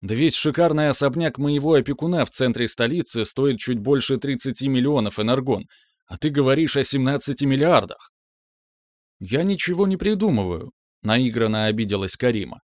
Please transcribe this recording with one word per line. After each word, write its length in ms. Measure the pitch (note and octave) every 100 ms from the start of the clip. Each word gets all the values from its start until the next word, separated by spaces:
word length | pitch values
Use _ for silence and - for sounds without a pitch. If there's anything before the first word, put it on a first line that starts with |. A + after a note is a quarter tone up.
Да 140 | F#2 A2+
весь 200 | D#3 -
шикарный 540 | D3+ C#3+ E3+ D#3 D3+
особняк 480 | C3+ C#3 C3+ E3 B2+
моего 360 | C#3+ D3 C#3+
опекуна 500 | D#3 C3 C#3+ E3 F3
в 60 | B2
центре 380 | - C3 A#2 A#2
столицы 580 | - A#2 E3+ - A#2 G#2+
стоит 340 | - C#3 B2
чуть 200 | - A#2+
больше 380 | G#2+ C#3+ - C3
тридцати 500 | C#3 C3 C3+ B2+ C3+
миллионов 500 | C3 C3 D3 G#2+ -
энергон, 480 | G#2+ C3 C3 G#2+ - _ _ _ _
а 120 | F2+
ты 120 | D3+
говоришь 480 | C#3+ C3 C#3 D#3+ C#3+
о 60 |
семнадцати 600 | C3 C#3 C3 C#3+ - C3 C#3
миллиардах". 680 | C3+ D#3 D#3 G2 - - _ _ _ _ _ _ _ _ _ _ _
"Я 240 | F#2 B2
ничего 440 | F#3 G3 - F3+ G3
не 100 | F#3+
придумываю", 760 | F#3+ G#3+ G#3+ B2+ F#2+ E2+ - _ _ _
наигранно 640 | G#2 A#2 B2+ A2+ A2+ A2 G#2+
обиделась 500 | A2 G#2+ G2+ F#2+ -
Карима. 460 | B2+ A2 D#2+ -